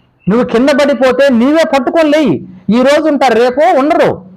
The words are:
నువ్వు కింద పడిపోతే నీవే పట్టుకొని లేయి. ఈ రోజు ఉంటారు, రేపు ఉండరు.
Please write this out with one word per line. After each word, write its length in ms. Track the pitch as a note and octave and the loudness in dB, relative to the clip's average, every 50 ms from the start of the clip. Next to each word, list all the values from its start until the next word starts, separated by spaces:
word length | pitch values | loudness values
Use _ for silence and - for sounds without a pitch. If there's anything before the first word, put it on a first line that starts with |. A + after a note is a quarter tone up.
| _ _ _ _ _ F3 | _ _ _ _ _ -2
నువ్వు 160 | G3+ A#3+ B3 | -2 -2 -2
కింద 240 | - - A3+ C4 D4 | -2 -2 0 0 0
పడిపోతే 600 | C#4+ C4 C#4+ C#4 C#4+ A3 C4 B3+ B3+ B3+ C#4 C#4+ | 0 0 0 -2 0 0 0 0 0 2 0 2
నీవే 340 | B3+ A3 A#3+ C#4 D4+ E4 D#4 | 2 2 0 0 2 0 0
పట్టుకొని 460 | D#4 - C4+ B3 F4 E4+ E4 D#4+ D4+ | 0 -2 -2 -2 -2 0 0 0 2
లేయి. 380 | C#4+ D#4 D4+ A3 C#3+ - - - - - - - | 0 0 0 0 -2 -4 -6 -14 -20 -12 -4 -2
ఈ 120 | G3+ B3 | 0 2
రోజు 280 | B3+ C4+ D4 D4+ D#4 D#4 | 2 2 2 2 0 -2
ఉంటారు, 240 | D4 - C#4 B3+ A3+ | -2 0 0 0 2
రేపు 460 | A3 A#3+ B3+ B3 C#4 D#4 F4+ F4+ C4+ | 2 0 0 0 0 0 2 2 0
ఉండరు. 480 | C4 D4+ F4 E4 C4 E3+ A#2 - - - - | 0 0 0 0 0 0 -2 -4 -10 -20 -20